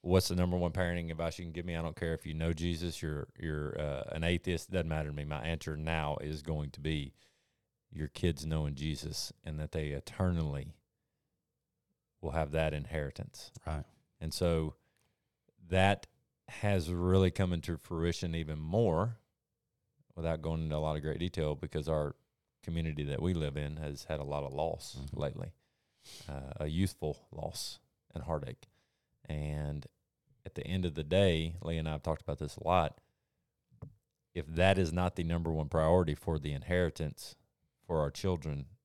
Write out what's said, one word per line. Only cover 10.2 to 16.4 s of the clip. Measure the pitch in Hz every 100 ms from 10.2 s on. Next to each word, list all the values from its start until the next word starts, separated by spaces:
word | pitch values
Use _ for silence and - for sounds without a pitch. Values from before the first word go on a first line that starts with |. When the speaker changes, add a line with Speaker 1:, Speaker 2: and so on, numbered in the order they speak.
| 92 85 78 69 71 - _ _ _ _ _ _ _ _ _ _ _ _ _ _
Speaker 1:
will | 80
have | 78 76
that | 78 78
inheritance. | 76 69 78 71 - - - - - -
Speaker 2:
Right. | 76 - _ _ _
Speaker 1:
And | 82
so | - 87 82 78 - _ _ _ _ _ _ _ _ 85
that | 92 98 101 - _ _ _